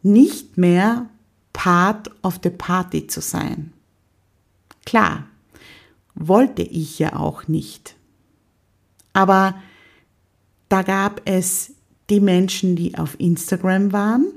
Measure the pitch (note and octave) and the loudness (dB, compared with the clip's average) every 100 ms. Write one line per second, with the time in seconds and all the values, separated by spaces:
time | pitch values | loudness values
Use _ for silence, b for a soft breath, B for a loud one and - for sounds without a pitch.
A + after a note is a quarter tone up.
0 | F#3+ G#3 D4 - - - F3 F3 G3+ A#3+ | 6 6 6 2 -10 0 4 4 2 -2
1 | B3 _ _ _ _ - F#3 F3 F#3 G#3+ | -8 _ _ _ _ -6 0 2 2 -2
2 | - _ F#3+ F3+ F#3 F3+ - F3+ F3+ D#3 | -10 _ -6 -4 -6 -6 -4 -4 -2 -8
3 | - - - E3+ D3+ - D#3 _ _ _ | -8 -10 -8 -6 -6 -8 -12 _ _ _
4 | _ _ _ _ _ _ _ _ - A3+ | _ _ _ _ _ _ _ _ -2 0
5 | G#3+ - C#3+ _ _ b b b b b | 0 -2 -12 _ _ b b b b b
6 | _ - D#3+ G3 C4 - E3+ - D3+ - | _ -12 0 4 4 0 -6 -6 -8 -4
7 | D#3 - D3+ D3+ - D#3 - - - _ | -4 -2 -6 -6 -4 -4 -4 -16 -20 _
8 | _ _ _ _ _ _ _ _ _ _ | _ _ _ _ _ _ _ _ _ _
9 | _ F#3+ F#3+ F#3+ F#3+ F#3+ B B B B | _ 0 4 4 4 -2 B B B B
10 | B _ _ _ _ _ _ G3 F#3 G3 | B _ _ _ _ _ _ -2 0 -2
11 | G3 G#3 - F#3+ F3+ - - - _ _ | -2 -4 -2 -2 -2 -6 -8 -16 _ _
12 | - G#3 G3 F3+ F#3 - F#3 F3 F3 - | 0 2 4 4 2 0 -2 0 -2 -6
13 | D#3 - E3+ E3+ - F#3 F#3 F#3+ G3+ G3+ | -8 -2 0 0 -2 -2 0 0 0 0
14 | G#3 A#3+ F4 | 0 2 0